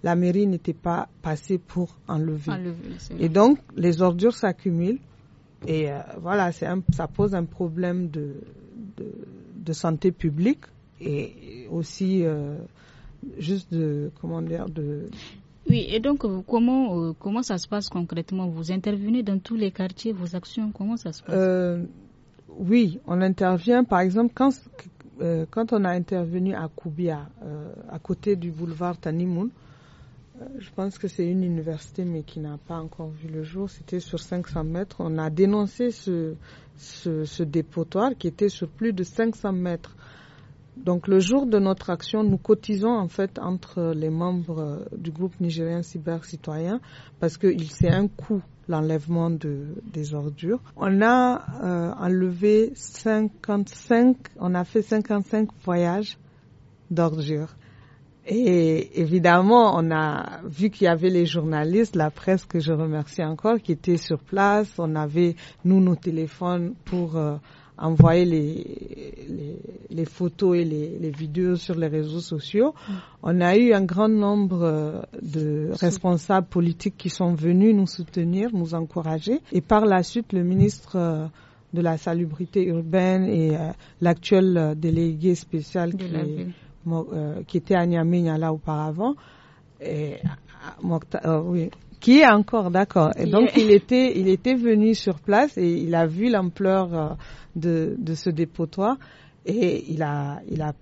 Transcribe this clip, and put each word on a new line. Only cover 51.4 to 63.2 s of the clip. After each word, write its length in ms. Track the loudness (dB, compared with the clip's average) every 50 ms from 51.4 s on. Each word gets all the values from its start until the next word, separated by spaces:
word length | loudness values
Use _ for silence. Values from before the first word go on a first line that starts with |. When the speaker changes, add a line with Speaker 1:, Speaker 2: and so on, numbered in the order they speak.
| -6 -10 -10 -6
Speaker 1:
euh, 320 | -4 -4 -2 -2 -2 -4 -4 -4
enlevé 720 | -2 0 2 2 2 0 0 2 4 4 6 6 4 2 -2
cinquante-cinq, 1400 | -12 -16 -18 -16 -4 -2 0 2 2 0 -2 -4 -8 -4 -2 -2 -2 -2 -4 -8 -20 0 2 4 6 6 6 4 2 -2 -20 -12 -6
on 160 | -4 -2 0
a 80 | -2 -2
fait 180 | 0 0 0
cinquante-cinq 680 | 0 2 -2 -2 0 0 -2 -2 0 0 0 0 0 -2 -4 -8 -4
voyages 540 | -2 0 2 2 2 0 -2 -4 -6 -10 _ -20 -20 _ _ _ -20 -20 -20 -20 -20 -20 _ _ _
d'ordures. 640 | 0 2 2 2 0 -2 -4 -4 -4 -4 -6 -8 -12 -20 -20 -20 -20 -20 -20 -20 -20 _ -20 _ _ _ _
Et 760 | -2 0 2 4 4 4 6 4 4 2 0 -2 -4 -2 -2
évidemment, 720 | 0 2 2 4 6 6 6 6 6 8 8 8 8 6 4
on 160 | 2 0 0
a 500 | 0 0 0 -2 -2 -4 -6 -8 -12 -12 -12
vu 240 | -12 -4 -2 -2 -2
qu'il 160 | 2 2 4
y 20 |
avait 220 | 4 4 4 2 2
les 160 | 4 4 2
journalistes, 720 | 2 0 -2 -2 0 -2 0 0 2 2 2 2 2 2
la 140 | 0 0 0
presse 340 | -2 -4 0 0 0 0 0
que 140 | -2 -4 -2
je 120 | 0 0
remercie 520 | 0 0 0 -2 -2 -4 -6 -6 -6 -6